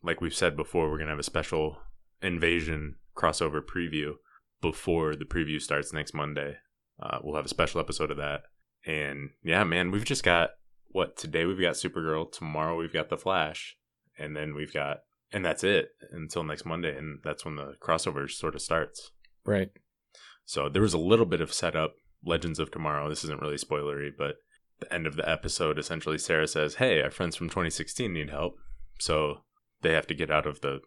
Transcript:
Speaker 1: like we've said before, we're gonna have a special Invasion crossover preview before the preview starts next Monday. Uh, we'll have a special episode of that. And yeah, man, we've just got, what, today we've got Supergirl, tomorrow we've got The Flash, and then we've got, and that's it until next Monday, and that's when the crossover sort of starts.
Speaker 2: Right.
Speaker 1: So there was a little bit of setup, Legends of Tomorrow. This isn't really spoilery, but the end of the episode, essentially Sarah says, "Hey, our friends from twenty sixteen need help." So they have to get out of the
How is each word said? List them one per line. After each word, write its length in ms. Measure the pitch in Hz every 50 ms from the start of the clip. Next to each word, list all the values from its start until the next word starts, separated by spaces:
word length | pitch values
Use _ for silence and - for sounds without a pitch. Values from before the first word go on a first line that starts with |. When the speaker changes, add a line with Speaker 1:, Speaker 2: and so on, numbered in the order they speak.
| -
Speaker 1:
like 180 | 90 85 -
we've 140 | - 85 -
said 220 | - - 87 76 73
before, 320 | 78 - - 90 80 76
we're 80 | 76 76
gonna 120 | 78 76
have 80 | 78 73
a 40 | 73
special 540 | - - 85 76 - - 80 78 78 78 - - - - - - _ _ _ -
Invasion 760 | 98 87 85 78 85 85 87 80 80 80 76 76 73 67 - - - -
crossover 440 | - - 82 73 - - 80 73 78 73
preview 520 | - - 92 87 82 76 76 73 73 73 - _ _ _ - _ _ _ _
before 560 | - 87 78 - - - 85 82 80 78 76
the 80 | 73 73
preview 360 | - - 87 82 76 76 76
starts 320 | - - 73 73 71 - -
next 200 | 78 76 - -
Monday. 440 | 78 73 76 73 73 73 71 73 - _ _ _ _ _ _ _ _ -
Uh, 160 | - - 64 -
we'll 140 | 76 76
have 100 | 76 78
a 20 | -
special 320 | - - 85 76 - 85
episode 300 | 78 - - - 80 76
of 80 | 73 71
that. 240 | 73 73 71 71 - - _ _ _ _ _ _ _
And 440 | - 80 76 76 71 71 71 71 69 _ _ _
yeah, 220 | 82 82 92 104
man, 260 | 87 82 87 90 90
we've 140 | 95 104 113
just 180 | - 143 131 -
got, 280 | 98 87 85 82 - - - - - - _ _ _
what, 280 | - 95 87 76 -
today 280 | - - 82 73 80 82
we've 140 | 87 95 92
got 140 | 92 87 78
Supergirl, 560 | - - 92 - 87 82 80 78 73 82 69
tomorrow 460 | - - - 78 76 76 78 80 85
we've 160 | 85 82 82 -
got 160 | 82 78 -
The 80 | 87
Flash, 600 | 80 - 95 95 92 78 76 78 - - - - _ _ _ _ _ _ _ _ -
and 180 | 78 76 76
then 180 | 76 76 76 73
we've 180 | 73 76 73 -
got, 260 | 76 71 71 73 - _ _ _ _ _ _ -
and 120 | 104 90
that's 200 | 85 78 - -
it 260 | 95 101 90 - - _ _ - - -
until 300 | 82 80 76 - 85 82
next 200 | 76 76 73 -
Monday, 300 | 82 80 85 85 82 71
and 240 | 67 76 78 73 69 -
that's 200 | 78 73 - -
when 120 | 85 78
the 180 | 73 71 71 69 _ -
crossover 480 | - 82 80 - - 78 69 69 71
sort 240 | - - - 80 78
of 60 | 78
starts. 500 | - - 82 82 - - - - - - _ _ - - _ _ _
Speaker 2:
Right. 240 | - 104 98 95 95 _ - _ _ _ _ _ _ _ - - - - _ _
Speaker 1:
So 240 | - - 71 69 71
there 140 | 71 78 -
was 100 | 107 82
a 40 | 82
little 280 | 80 90 - 110 113
bit 140 | 90 80 82
of 120 | 80 78 -
setup, 400 | - - 85 78 80 80 78 - _ _ _ _ _ -
Legends 340 | 87 85 85 80 85 80 76
of 120 | 80 73
Tomorrow. 380 | - 85 82 78 76 73 71 76
This 160 | 76 73 -
isn't 160 | 78 76 69
really 160 | 67 76 73
spoilery, 540 | 71 - - 78 73 73 73 71 71 71 73 69
but 200 | 71 73 71 - - _ _ _ _ _ _ _ _
the 120 | - - -
end 140 | 87 82
of 100 | 78 73
the 120 | 78 76 78
episode, 500 | 82 78 - - - - 87 78 76 76
essentially 400 | 73 - 85 80 - 82 80 76
Sarah 300 | - - 90 78 78 78
says, 260 | - 82 76 76 -
"Hey, 240 | - 127 131 101 78 69
our 80 | 71
friends 260 | - - 95 85 80
from 120 | - 85 82
twenty 220 | - - 87 82
sixteen 420 | 78 - 78 - - - 127 110 87
need 180 | 82 76 71
help." 260 | 73 73 78 - - - - - - - - - - -
So 440 | - - 80 76 78 73 71 - _ _ _ _ _ _ _ _ -
they 100 | 82 80
have 160 | 80 78 -
to 60 | 82
get 160 | 73 82 76
out 160 | 76 76 73
of 140 | 76 76 -
the 200 | - 71 69 69 -